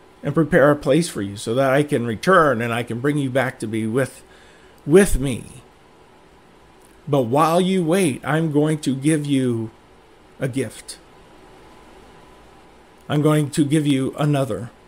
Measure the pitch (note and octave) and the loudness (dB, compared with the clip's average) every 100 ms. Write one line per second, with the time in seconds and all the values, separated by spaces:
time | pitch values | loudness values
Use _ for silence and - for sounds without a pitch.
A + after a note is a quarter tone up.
0 | - - D3 E3 D3 E3+ C#3+ D3 C#3+ D3+ | -20 -10 -4 0 2 4 4 4 2 0
1 | E3+ - G2+ G2+ A#2 B2 C3+ C#3 D3 C3+ | 0 -6 -8 -8 -4 -2 2 2 0 -2
2 | A#2 G#2 F3+ F#3 D3 A2+ A#2+ A#2 A#2+ A#2 | -2 -2 2 4 4 2 -2 -4 -6 -4
3 | C#3+ D3+ C3+ B2+ B2+ - A2 A2 A2 B2+ | -2 -2 -2 -2 -2 -4 -6 -4 -2 -2
4 | B2+ - - - - - - - C#3+ F3+ | -4 -8 -20 -20 -20 -20 -20 -12 4 4
5 | G3 B2+ C#3 A2 - - - - - - | 6 2 -2 -6 -10 -20 -20 -20 -20 -20
6 | - - - - - - - - - - | -20 -20 -20 -20 -20 -20 -20 -20 -20 -16
7 | - C#3 A2+ C3+ D#3+ F3 F#3 F#3+ D#3 F#3+ | -2 -2 0 2 2 2 2 0 0 2
8 | E3+ - C3 D#3 E3 D3 D#3 D3+ C#3+ B2+ | 0 -2 -2 -2 0 0 0 0 -2 -2
9 | D3 D#3+ D3 C3+ B2+ A2+ A2 - - - | 0 0 0 0 0 -2 -6 -12 -20 -20
10 | - - - - B2 B2+ A#2 - - - | -20 -20 -20 -8 -6 -4 -8 -10 -20 -20
11 | - - - - - - - - - - | -20 -20 -20 -20 -20 -20 -20 -20 -20 -20
12 | - - - - - - - - - - | -20 -20 -20 -20 -20 -20 -20 -20 -20 -18
13 | - D3 D3+ D3+ C#3 - C#3+ D#3+ D3 C3+ | -4 0 2 2 0 -2 0 0 0 0
14 | C3+ - D3 C#3+ B2+ F#2+ A#2+ - | -2 -2 0 0 -2 -6 -10 -18